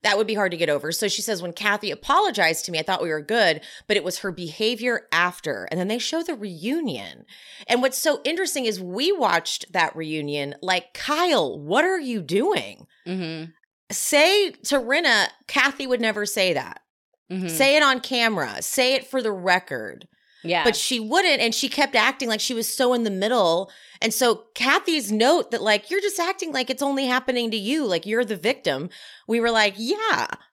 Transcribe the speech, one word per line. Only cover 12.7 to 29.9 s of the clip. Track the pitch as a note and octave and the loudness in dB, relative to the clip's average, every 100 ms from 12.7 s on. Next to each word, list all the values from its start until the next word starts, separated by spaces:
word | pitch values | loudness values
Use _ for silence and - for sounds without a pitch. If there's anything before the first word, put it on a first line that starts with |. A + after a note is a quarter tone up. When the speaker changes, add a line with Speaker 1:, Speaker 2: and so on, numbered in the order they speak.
| G2 - _ E3+ | -14 -20 _ -10
Speaker 2:
Mm-hmm. | F#3 E3 D#3+ E3 _ _ _ _ | -6 -6 -8 -12 _ _ _ _
Speaker 1:
Say | - - D4 D#4+ G#4 F#4 | -6 2 4 6 4 0
to | - - C#4 | -4 -2 -2
Rinna, | A#3 C#4+ E4 A3 F#3+ - - | 0 0 2 2 2 -4 -4
"Kathy | D4 C4+ C#4 C4+ | 2 2 0 -2
would | B3 | 0
never | A3+ G#3 G#3 | 0 -2 -4
say | - F#3 | 0 2
that." | D3 B2+ - _ _ _ _ _ | 0 -4 -14 _ _ _ _ _
Speaker 2:
Mm-hmm. | F#3 F#3 | -6 -4
Speaker 1:
Say | E3 C4+ D4+ | 2 4 6
it | |
on | D4 B3+ | 4 2
camera. | - B3+ A#3 G3+ B2+ G2+ | -2 0 0 0 -4 -6
Say | - - B3+ | -4 0 2
it | C4 - | 0 -2
for | C4 | -4
the | A3 | -2
record. | F#3+ F3+ F3+ - C3 G#2+ C2 - _ _ _ | -2 2 2 2 -8 -8 -12 -20 _ _ _
Speaker 2:
Yeah. | E3 F3 | -2 2
Speaker 1:
But | D#3 G#3+ | 2 0
she | - B3 | -2 -4
wouldn't, | G#3+ D#4+ F#4 C#4+ | 0 2 4 2
and | A#3 | 0
she | A3+ C4+ | 0 -4
kept | - C#4+ B3 | 0 2 4
acting | A3+ C4+ B3+ | 2 0 -4
like | G#3+ | -2
she | - | -2
was | A#3 A#3 | -4 -4
so | - B3 | 0 2
in | B3 | 2
the | A3+ | 0
middle. | F#3+ G#3 B3 F3+ E3+ G3 - - - | 0 0 4 4 2 -2 -14 -20 -4
And | - | -2
so | - B3 G3+ - | 2 2 2 -2
Kathy's | - B3 E4 G4 D#4+ G3+ | -2 2 2 2 0 0
note | G#3+ A#3+ E4+ - | 2 4 4 2
that, | A#3 | -2
like, | G#3 G#3 - | 2 2 0
"You're | F#4+ | -2
just | G4+ F#4+ | -2 -2
acting | E4+ F#4+ E4 | -2 -2 -4
like | C#4 B3+ | -4 -4
it's | C4 | -2
only | C#4 C#4 C4 | 0 0 0
happening | B3 B3+ B3 A3+ | 0 0 -2 -2
to | A3 | -2
you, | G3+ D#4 B3+ | -2 0 0
like, | E3+ F#3+ | -2 0
you're | A3+ A#3 | -2 0
the | G3+ | -2
victim," | F#3+ C#4 F3 C3+ F3 - - - - | -2 -2 -2 -2 -4 -10 -20 -20 -2
we | A#3 | 0
were | A#3 | 2
like, | A3+ G#3 F#3+ | 4 2 0
"Yeah." | A3+ | -4